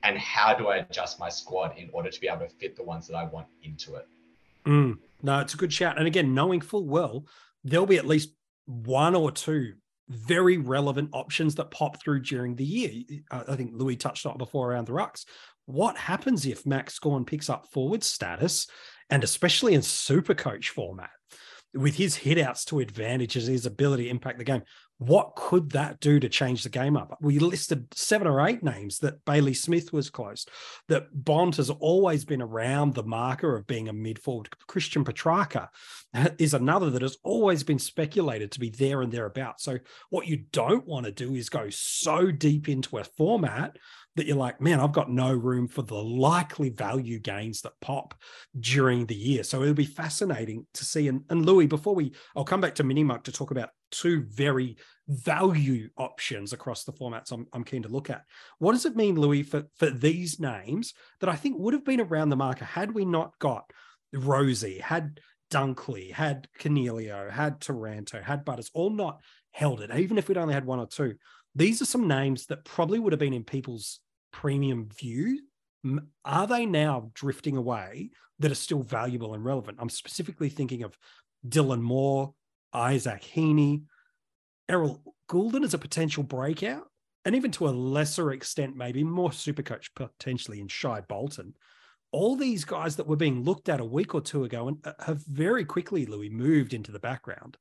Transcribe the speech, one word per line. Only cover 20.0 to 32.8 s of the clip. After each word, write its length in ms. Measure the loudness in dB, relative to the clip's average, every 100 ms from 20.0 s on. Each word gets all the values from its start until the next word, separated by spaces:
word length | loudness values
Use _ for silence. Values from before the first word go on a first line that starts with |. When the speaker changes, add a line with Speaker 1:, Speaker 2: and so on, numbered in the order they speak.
| 4 4 4 0 0 -4 -6
Speaker 2:
format, 440 | -6 -8 -8 -14 -18 _ -20 -20 -20 _
with 220 | 0 0 2
his 220 | 0 0
hitouts 460 | 2 4 4 0 -2
to 140 | -2
advantage 560 | -2 -4 -2 -2 0 -2
and 100 | 0
his 200 | 0 -2
ability 380 | 0 2 2
to 60 | 0
impact 280 | -4 -6 -8
the 60 |
game? 180 | -2 -2 -2 -20 _ _
What 360 | 6 6 6 -6
could 340 | 2 2 4
that 280 | -2 -2 0
do 180 | 6 6
to 100 | 6
change 360 | 0 0 0
the 60 | -2
game 260 | -2 2 2
up? 200 | 0 -2
We 180 | 2 4
listed 480 | 4 2 -2 -4 -4
seven 320 | -6 0 2 4
or 180 | 4
eight 200 | 4 2
names 340 | -2 -4 -8 -4
that 260 | -4 -4
Bailey 300 | 2 4 4
Smith 380 | 2 0 0 0
was 180 | -4 -4
close, 340 | -6 -12 -10 -14 -14 -18 -18 _
that 180 | 0 0
Bond 420 | -8 2 4 4
has 160 | 4 0
always 540 | 2 4 6 6 4
been 180 | 0 -4
around 520 | -2 -2 0 2